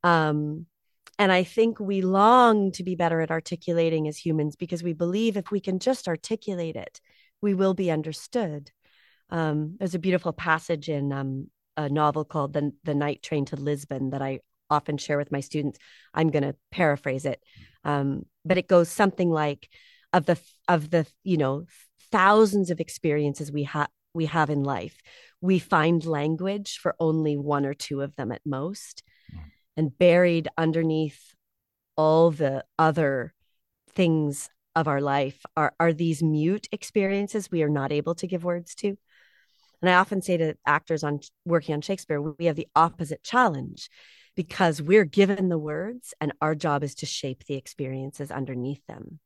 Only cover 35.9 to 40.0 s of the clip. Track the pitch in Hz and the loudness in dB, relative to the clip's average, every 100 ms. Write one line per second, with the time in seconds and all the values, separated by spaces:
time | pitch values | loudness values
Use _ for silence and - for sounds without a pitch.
35.9 | 156 165 147 160 151 156 208 - 208 - | 2 -2 2 2 2 0 -2 -4 -12 -4
36.9 | 214 196 196 202 214 190 170 151 151 139 | -2 0 -2 -2 -6 -4 -2 0 0 0
37.9 | 147 151 170 180 180 175 175 170 - 202 | -2 -2 -6 -4 -4 -4 -6 -8 -6 -6
38.9 | 202 _ _ _ _ _ _ _ _ 180 | -6 _ _ _ _ _ _ _ _ 4
39.9 | 180 | 4